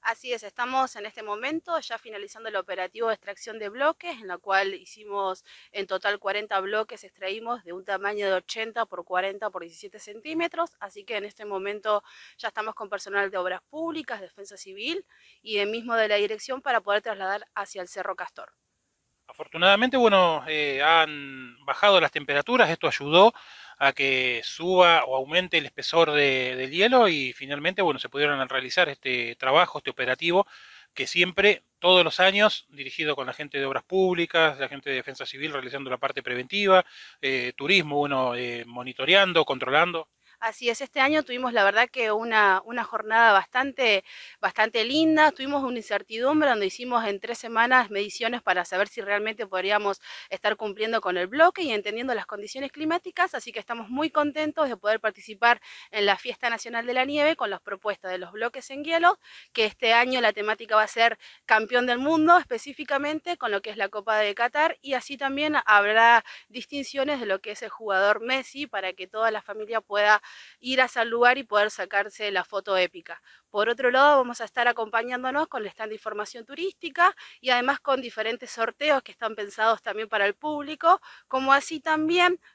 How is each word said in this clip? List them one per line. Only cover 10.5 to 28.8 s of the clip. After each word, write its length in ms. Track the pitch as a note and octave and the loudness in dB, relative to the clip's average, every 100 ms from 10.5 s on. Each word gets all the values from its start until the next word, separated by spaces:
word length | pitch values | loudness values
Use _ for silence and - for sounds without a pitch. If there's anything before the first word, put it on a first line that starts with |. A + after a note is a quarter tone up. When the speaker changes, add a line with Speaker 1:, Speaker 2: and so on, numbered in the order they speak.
| E4+ E4+ _ | -4 -6 _
Speaker 1:
así 240 | G3+ G3+ | -16 -16
que 120 | G3 A3 | -8 -8
en 80 | |
este 200 | G3+ _ | -8 _
momento 580 | G#3 G3 G3 G#3 G#3+ G#3 - - - _ | -8 -8 -6 -6 -2 -2 -2 -20 -20 _
ya 100 | A3 | -10
estamos 260 | A3 A3 | -6 -8
con 140 | A3 G#3 | -8 -10
personal 420 | G3 G3+ G3+ G3 | -10 -6 -4 -2
de 60 | F#3+ | -4
obras 260 | F3+ F3+ _ | -4 -6 _
públicas, 500 | D4+ E4 D#4+ C#4 A3+ | -8 -8 -8 -10 -12
defensa 360 | F#3 _ G3+ G3+ | -12 _ -20 -18
civil 480 | - F#3+ A#3 E4+ - _ _ _ | -18 -12 -8 -8 -10 _ _ _
y 160 | G#3 G#3+ | -6 -4
de 80 | G3+ | -2
mismo 280 | A3+ A#3 | -4 -2
de 140 | A3+ G#3+ | 0 2
la 80 | G#3 | 2
dirección 440 | G#3 G#3+ - C4 | 0 -4 -8 -8
para 200 | C#4 A#3 | -2 -2
poder 220 | G3+ G3+ | 0 -2
trasladar 440 | A3 G3 F#3+ G3+ - | -2 -8 -6 -6 -8
hacia 280 | - G3 G3+ | -10 -10 -10
el 60 | F3+ | -12
Cerro 280 | - F#3+ F#3 | -10 -8 -8
Castor. 360 | F3 - A2 _ _ _ _ _ _ _ _ | -10 -14 -20 _ _ _ _ _ _ _ _
Speaker 2:
Afortunadamente, 680 | - D3+ D#3+ F3+ G3+ B3 C4 | -16 -14 0 4 4 4 4
bueno, 480 | A#3 G3 F3+ D#3 C#3+ | 4 6 4 2 -4
eh, 340 | D3+ D3 C3+ | -4 -2 0
han 760 | D3 E3 D#3 D3 C#3 C3+ B2+ A#2+ | 4 4 4 -2 -12 -14 -16 -16
bajado 360 | C#3 C3 G#3 G3 | -6 2 6 6
las 120 | D#3 | 4
temperaturas, 580 | D#3 C#3+ C#3+ D3 B3 F#3+ | -2 -2 -2 0 4 4
esto 160 | E3 D#3 | 2 -2
ayudó 480 | - C#3+ E3 G#3 - - - - - | -2 4 8 8 6 -20 -20 -20 0
a 140 | C#3 | 0
que 480 | - C3+ C3 B2+ A#2+ | 0 -2 0 -2 -4
suba 600 | - - E3+ F#3 F3+ E3 | -8 -8 0 6 8 6
o 120 | B2+ C3 | 4 -2
aumente 420 | C3+ E3 F#3 E3+ | 0 -2 0 -2
el 80 | C#3 | -2
espesor 460 | - C3 E3 D#3+ | -10 -2 4 4
de, 420 | D3 C#3+ C3 B2+ | 4 2 2 -2
del 160 | B2+ C3 | -4 -6
hielo 380 | D#3+ G#3+ B3+ A3 | 0 4 6 6
y 240 | D#3 C3 | 4 -4
finalmente, 500 | - C3+ C#3+ D#3 F#3+ | -8 -10 -4 -4 0
bueno, 160 | F#3 C3 | 0 0
se 100 | - | -6
pudieron 400 | C#3 D3 C#3+ C3 | -2 0 0 -2
realizar 400 | C3 B2+ D3+ | -4 -2 0